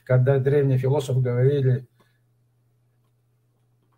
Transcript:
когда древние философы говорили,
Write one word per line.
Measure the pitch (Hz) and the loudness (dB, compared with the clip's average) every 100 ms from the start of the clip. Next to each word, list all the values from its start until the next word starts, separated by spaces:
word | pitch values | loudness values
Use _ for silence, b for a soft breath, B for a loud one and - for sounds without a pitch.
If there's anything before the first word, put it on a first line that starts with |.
| - | -2
когда | 127 127 139 | 2 2 0
древние | 135 147 139 127 | 0 0 0 0
философы | 127 147 135 127 | 0 -2 -2 -2
говорили, | 123 120 131 147 131 117 - _ _ _ _ _ _ _ _ _ _ _ _ _ _ _ _ _ _ _ _ | -2 0 0 0 0 -2 -4 _ _ _ _ _ _ _ _ _ _ _ _ _ _ _ _ _ _ _ _